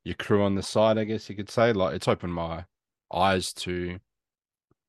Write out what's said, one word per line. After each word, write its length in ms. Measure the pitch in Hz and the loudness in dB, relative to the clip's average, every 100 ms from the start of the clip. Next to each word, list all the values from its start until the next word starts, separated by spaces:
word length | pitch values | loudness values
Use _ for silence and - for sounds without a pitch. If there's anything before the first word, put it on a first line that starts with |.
your 120 | - - | -10 -6
crew 260 | - 104 | 2 2
on 100 | 101 98 | 4 0
the 60 | |
side, 360 | - 110 110 110 | 0 4 4 4
I 60 | |
guess 260 | 107 110 - | 0 -4 -8
you 60 | 101 | -12
could 140 | 98 | -4
say. 220 | - 117 | 2 4
Like, 220 | 104 90 87 | 4 0 0
it's 120 | - | -2
opened 260 | 104 90 | -2 -2
my 320 | 87 82 82 85 _ _ _ - | -6 -6 -8 -12 _ _ _ -8
eyes 400 | 82 95 95 90 | 0 2 2 -2
to 460 | - 92 90 87 90 _ _ _ _ _ _ _ _ | -8 -8 -6 -6 -10 _ _ _ _ _ _ _ _